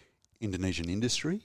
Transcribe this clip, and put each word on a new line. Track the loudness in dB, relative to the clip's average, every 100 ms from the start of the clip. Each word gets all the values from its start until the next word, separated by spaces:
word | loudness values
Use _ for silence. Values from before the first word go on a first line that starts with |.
| -20 _ _ _
Indonesian | -4 0 0 0 0
industry | 0 2 0 0 -2